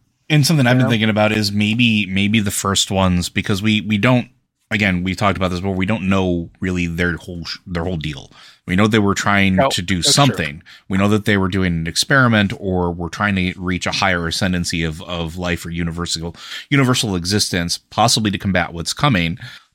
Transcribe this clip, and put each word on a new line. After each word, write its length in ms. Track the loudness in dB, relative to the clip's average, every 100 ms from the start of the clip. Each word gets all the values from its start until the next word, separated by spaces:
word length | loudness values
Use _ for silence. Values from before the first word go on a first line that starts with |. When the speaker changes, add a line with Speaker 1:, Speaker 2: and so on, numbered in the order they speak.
| _ _ _
Speaker 1:
and 160 | 2 4
something 220 | 4 4
I've 60 |
Speaker 2:
You 60 | 4
Speaker 1:
been 60 | 2
Speaker 2:
know? 20 |
Speaker 1:
thinking 200 | 2 2
about 220 | 2 2
is 220 | 2 0
maybe, 520 | 0 0 2 2 2 0
maybe 340 | 0 2 2
the 100 | 0
first 400 | -2 -2 -2 0
ones, 380 | 2 2 2 0
because 320 | -4 -2 -2
we, 180 | 2 0
we 180 | 0 0
don't, 320 | 2 2 0 _ _ _ _
again, 320 | 0 0 0
we 120 | -2 0
talked 220 | 0 0
about 140 | -2
this 100 | -2
before, 140 | -4 -2
we 100 | -2
don't 240 | -2 0
know 400 | 0 2 0 -4 _
really 280 | -4 -2 -2
their 280 | 0 -2 -2
whole 300 | -8 -12 -12
sh-, 140 | -12 -6
their 200 | -4 -4
whole 100 | -4
deal. 340 | -6 -10 -16 -20 -20 _ -2
We 80 | 2
know 120 | 4
they 100 | 4
were 160 | 2
trying 440 | 2 2 2 4 4
Speaker 2:
No, 120 | 2
Speaker 1:
to 140 | 0
do 140 | -2 -2
Speaker 2:
that's 100 | 2
true. 180 | 4 4
Speaker 1:
something. 380 | 2 -6 -8 -18 -20 _
We 80 | 0
know 100 | 2
that 160 | 2 2
they 120 | 2
were 120 | 2
doing 240 | 0 0
an 140 | 0 -2
experiment 640 | -4 2 4 4 4 2 0
or 320 | -2 0 0
were 200 | -2 -8
trying 240 | -4 -2 0
to 180 | -2 -2
reach 280 | -4 -2 -2
a 60 |
higher 360 | 0 0 0 -2
ascendancy 560 | -2 -2 -2 -2 -2
of, 200 | -4 -6
of 340 | -8 -6 -6 -6
life 300 | -4 -4 -6
or 20 |
universal, 640 | -6 -4 -4 -6 -6 -8 -12 -16 -16 -2
universal 440 | 0 2 2 0 -2
existence, 640 | -2 -2 0 -2 -4 -6
possibly 540 | _ 0 2 2 0
to 80 | -2
combat 340 | 0 0 -2
what's 180 | -6 -8
coming, 460 | -2 0 2 0 -4 -12 -20 _